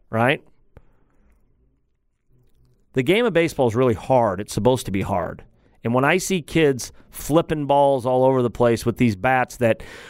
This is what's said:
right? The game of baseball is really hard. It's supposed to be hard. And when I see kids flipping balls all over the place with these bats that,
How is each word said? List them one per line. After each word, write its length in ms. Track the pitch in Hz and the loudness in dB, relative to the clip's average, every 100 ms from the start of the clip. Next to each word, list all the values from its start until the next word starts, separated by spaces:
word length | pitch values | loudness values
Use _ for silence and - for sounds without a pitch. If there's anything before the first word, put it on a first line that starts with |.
| _ | _
right? 320 | 113 120 156 - _ _ - - _ _ _ _ _ _ _ _ _ _ _ _ _ _ _ _ _ _ _ _ | -2 0 -2 -6 _ _ -20 -20 _ _ _ _ _ _ _ _ _ _ _ _ _ _ _ _ _ _ _ _
The 100 | 127 | -2
game 220 | 131 202 240 | 0 2 2
of 80 | |
baseball 340 | 165 165 - 123 | 0 0 0 0
is 80 | 110 | 2
really 180 | 131 | 0
hard. 460 | 107 - 131 113 92 | 0 0 2 2 -2
It's 140 | 104 | -6
supposed 320 | - 104 131 - | -2 0 0 -2
to 60 | |
be 100 | 98 | -4
hard. 420 | 92 95 82 - - _ _ _ | -4 -4 -6 -10 -18 _ _ _
And 100 | 113 | -4
when 120 | 123 139 | 0 2
I 120 | 180 | 0
see 240 | - 190 | 0 -4
kids 500 | - 170 151 123 - - - | -2 2 2 0 -6 -16 -20
flipping 560 | - - 156 165 156 143 | -14 -2 0 0 -2 0
balls 400 | 143 143 135 117 | 2 4 2 0
all 180 | 127 | 2
over 180 | 131 131 | 4 2
the 80 | 120 | 0
place 360 | - 120 113 120 | 0 2 2 -2
with 120 | - | 0
these 180 | 123 95 | 0 0
bats 420 | 127 131 123 - | 0 0 -2 0
that, 260 | 117 123 - - - | 0 0 -6 -20 -20